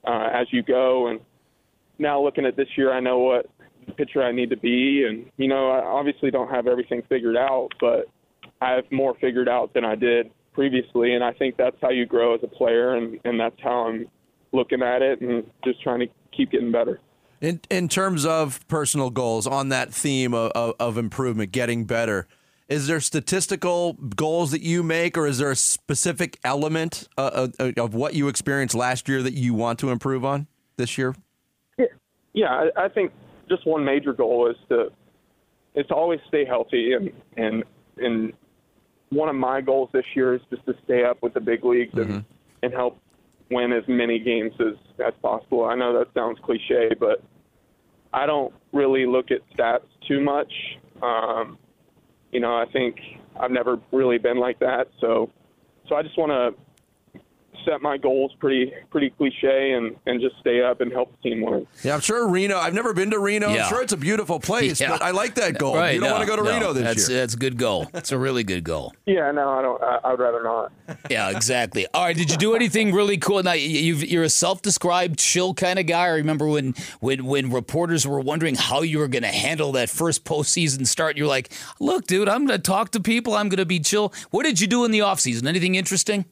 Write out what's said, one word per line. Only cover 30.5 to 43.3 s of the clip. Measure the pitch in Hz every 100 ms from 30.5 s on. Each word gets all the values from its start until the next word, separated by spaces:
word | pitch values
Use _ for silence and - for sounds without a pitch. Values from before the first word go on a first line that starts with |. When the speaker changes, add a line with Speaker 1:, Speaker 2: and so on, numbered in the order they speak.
| _ _ -
Speaker 2:
this | 120 -
year? | 127 131 _ _ _ _ _ -
Speaker 1:
Yeah, | 254 - _ _ _
yeah. | 202 180 127 160 -
I, |
I | 190
think | 220 185 - - - -
just | 180 160
one | 160
major | 139 139 139
goal | 123 117 120 120
is | 120 _
to, | 123 110 _ _ _ _ _ _ _ _ 143
is | 139
to |
always | 151 170 165 -
stay | 151
healthy, | 131 120 117 123 117
and, | 123 190 - _ -
and, | 110 113 - _ _ -
and | 123 113 110 - _ _ _ _ _ _ _
one | 139 156
of | 139
my | 131 135
goals | 135 135 127
this | 131 -
year | 139 131
is | 127 _
just | 123 -
to | 123
stay | - 123
up | 120 -
with | 120
the | -
big | 110 117
leagues | 120 123 117
and, | 117 104
Speaker 2:
Mm-hmm. | 101 104 _ _ _
Speaker 1:
and | 123
help | 123 123 - _ _ _